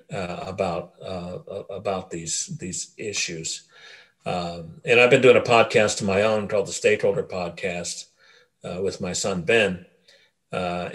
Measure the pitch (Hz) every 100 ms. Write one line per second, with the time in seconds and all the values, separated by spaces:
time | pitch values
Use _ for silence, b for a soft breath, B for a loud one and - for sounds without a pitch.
0 | - 101 87 85 - 95 92 85 - -
1 | 95 92 87 90 - 98 - 98 104 92
2 | 90 85 80 - - 80 92 85 - -
3 | 87 - - 80 80 - _ B B B
4 | B B 104 90 87 85 - - - 120
5 | 123 135 127 110 - 117 110 117 104 -
6 | 101 95 107 107 98 104 95 - 107 104
7 | 104 101 92 92 87 85 95 87 85 -
8 | - b b b b _ - 90 95 -
9 | 92 85 107 95 85 113 101 90 - _
10 | b b b b - 92 90 87 87